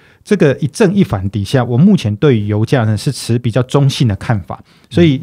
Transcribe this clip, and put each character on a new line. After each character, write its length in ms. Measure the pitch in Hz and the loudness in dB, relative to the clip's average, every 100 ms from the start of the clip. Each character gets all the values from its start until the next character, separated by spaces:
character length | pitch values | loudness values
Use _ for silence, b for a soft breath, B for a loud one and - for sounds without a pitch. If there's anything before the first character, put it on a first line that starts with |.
| b b | b b
这 140 | - 196 | -4 2
个 180 | 147 127 | 2 2
一 80 | 156 | -4
正 260 | - 202 | 0 0
一 100 | 202 | 2
反 240 | - 101 95 | 0 -2 -4
底 120 | 104 | -4
下， 200 | 98 131 | -2 -2
我 120 | 123 120 | 0 2
目 220 | 196 185 | 4 4
前 180 | 104 104 | 0 0
对 200 | 151 113 | 2 2
于 80 | 104 | 0
油 180 | 104 | -2
价 200 | 110 135 | 0 0
呢 120 | 110 107 | 0 -2
是 160 | - | -4
持 280 | - - 117 | -6 -4 -2
比 100 | 120 | -2
较 120 | 117 | -2
中 260 | - 143 139 | 0 0 2
性 180 | - 123 | 2 0
的 80 | 98 | -2
看 220 | - 107 | -2 -4
法。 220 | - - - b b | -6 -14 -18 b b
所 140 | 110 | 0
以 140 | 170 135 | 2 2